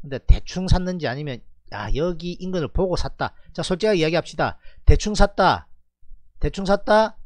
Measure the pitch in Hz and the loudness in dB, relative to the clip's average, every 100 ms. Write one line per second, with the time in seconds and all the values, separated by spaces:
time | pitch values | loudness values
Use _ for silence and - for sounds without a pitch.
0 | 147 135 - - - - 185 185 180 180 | -8 -10 4 4 4 -8 2 2 2 -4
1 | 147 131 151 120 - - - 104 104 127 | -4 -6 -8 -10 -14 -20 -16 -10 -2 0
2 | 170 170 175 180 185 185 135 - 185 170 | 0 -4 -8 -8 -6 -4 -4 -2 -2 -2
3 | 139 - 127 - - - 160 185 214 196 | -4 -4 -8 -8 -18 -10 -4 0 2 2
4 | 156 165 - 156 135 - - - - 170 | 2 0 -2 -2 -2 -2 -14 -2 4 4
5 | 208 208 196 - 180 104 - - _ _ | 4 4 2 4 2 2 -4 -20 _ _
6 | - - - - 151 170 190 196 - 214 | -18 -18 -18 -4 -4 -2 0 0 4 2
7 | 220 - | 2 -4